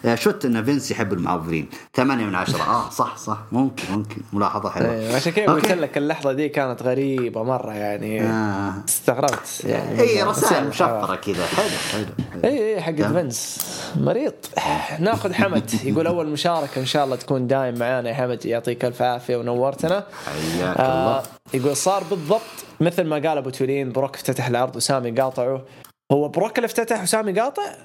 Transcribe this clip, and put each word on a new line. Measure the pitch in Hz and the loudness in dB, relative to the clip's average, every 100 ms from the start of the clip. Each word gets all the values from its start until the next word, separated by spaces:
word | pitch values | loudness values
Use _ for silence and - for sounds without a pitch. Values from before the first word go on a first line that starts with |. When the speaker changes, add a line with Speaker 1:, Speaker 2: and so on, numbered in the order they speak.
| 120 | 2
Speaker 1:
آه، | 117 | 4
شوت | 208 202 131 | 2 2 0
إن | 113 | 0
فينس | 113 143 - | 2 0 0
يحب | - 101 | -2 -2
المعضلين. | 95 90 90 80 82 71 - - | 0 0 -2 0 -4 -4 -12 -4
ثمانية | - 131 131 104 | 0 2 0 -2
من | 92 | -2
عشرة. | 92 85 | -2 -2
آه، | 78 113 92 | 0 0 -2
صح، | - 117 - | -2 -4 -4
صح، | - 107 - | -6 -6 -2
ممكن، | 117 135 131 - | 0 0 -2 -4
ممكن، | 101 107 107 - | -4 -4 -10 -6
ملاحظة | 101 101 107 101 | 0 0 0 -2
حلوة. | - 117 | 0 0
Speaker 2:
إيه، | 113 110 127 | 0 0 0
عشان | 165 | 2
كذا | 175 208 | 2 4
قلت | 156 147 | 4 4
Speaker 1:
أوكي. | 180 | 2
Speaker 2:
لك | 143 147 | 0 0
اللحظة | 147 160 139 | -2 0 0
دي | 135 151 | 0 0
كانت | 147 131 117 | 0 -2 0
غريبة | 123 127 139 131 120 110 | 0 2 0 0 -2 -2
مرة، | 117 127 110 | -2 -2 -4
يعني. | 107 104 104 107 107 | -4 -4 -4 -4 0
Speaker 1:
آه. | 110 110 107 98 98 98 - | 0 2 0 0 -2 -4 -4
Speaker 2:
استغربت، | - - 123 143 117 - - | 0 2 2 0 0 -6 -6
يعني. | - 113 - - | -2 -2 -2 4
Speaker 1:
إيه، | 240 208 | 4 6
رسائل | 202 - - 165 | 2 2 4 4
Speaker 2:
بس | 139 | 2
Speaker 1:
مشفرة | - 170 113 98 92 | 2 2 2 -2 -2
كذا. | 104 90 85 | -2 -2 0
حلو، | - 208 - - | 0 0 -2 -4
حلو، | 104 104 - - | -4 -4 -6 -8
حلو. | 90 | 0
Speaker 2:
إيه، | 233 285 | 0 2
إيه، | 214 208 | 0 0
حق | 160 | -2
Speaker 1:
تمام. | 156 104 | 0 2
Speaker 2:
فينس. | 170 147 113 - - - - - 151 | 2 0 -4 -8 -6 -6 -6 -6 0
مريض. | 139 214 285 - - - - - - 156 | 2 2 -2 -6 -8 -4 -2 -2 -4 0
ناخذ | 185 226 196 | 0 0 0
حمد. | 180 196 165 - 104 | 2 2 2 0 -2
يقول: | 120 113 160 | 2 2 2
"أول | 175 156 | 0 -2
مشاركة، | 147 175 170 139 131 | 0 0 0 -2 -4
إن | 131 | 0
شاء | 151 135 | 0 0
الله | 123 | -2
تكون | - 135 123 | 0 0 2
دايم | 135 127 120 | 2 2 -2
معانا | 120 127 120 | 0 0 -2
يا | |
حمد، | 131 127 117 - | -2 -2 -2 -2
يعطيك | 117 120 117 123 | -2 -2 -2 -2
ألف | 117 | 2
عافية | 123 123 123 120 | 0 0 -2 -2
ونورتنا." | 120 120 131 139 160 196 - - - | 0 0 0 0 0 0 -2 -12 -8
Speaker 1:
حياك | 151 160 82 90 - | -4 -4 -2 0 2
Speaker 2:
آه، | 131 131 131 135 | 4 4 2 0
Speaker 1:
الله. | 127 - - | -4 -16 -4
Speaker 2:
يقول: | 135 139 139 | 0 2 2
"صار | 185 196 | 2 2
بالضبط | 165 190 151 220 - - - - | 0 -4 2 0 0 -16 -18 0
مثل | 165 170 | 2 4
ما | 165 151 | 0 2
قال | 151 147 | 2 0
أبو | 131 | -2
تولين، | 127 131 139 131 | -2 0 0 0
بروك | 131 135 - | 0 -2 -2
افتتح | - 127 127 | -2 -2 0
العرض | 120 131 120 | 2 0 0
وسامي | - 135 120 | 0 0 2
قاطعه." | 117 131 131 123 131 131 - - _ _ | 0 0 0 0 -2 -6 -20 -20 _ _
هو | 139 147 | 4 4
بروك | 160 214 233 | 0 0 0
اللي | 226 | 0
افتتح | 233 226 220 | 0 0 0
وسامي | 180 220 214 190 | 2 0 2 0
قاطع؟ | 247 339 403 - | 0 -2 -6 -10